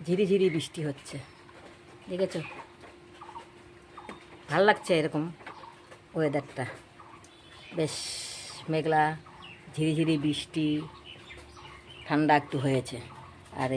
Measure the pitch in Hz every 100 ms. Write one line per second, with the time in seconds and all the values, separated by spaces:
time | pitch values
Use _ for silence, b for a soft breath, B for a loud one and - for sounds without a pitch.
0 | 165 180 196 196 185 160 - - 151 135
1 | - 139 - - - - - - - -
2 | - 180 185 170 151 - - - - -
3 | - - - - - - - - - -
4 | - - - - - 151 208 208 - 170
5 | 151 151 165 160 - - - - - -
6 | - 175 151 143 135 - 120 - - -
7 | - - - - - - - 170 156 -
8 | - - - - - - - 156 160 156
9 | 151 156 - - - - - - 156 156
10 | 160 156 151 143 - 165 151 151 156 -
11 | - - - - - - - - - -
12 | - 151 151 147 143 143 135 131 127 120
13 | - - - - - - 131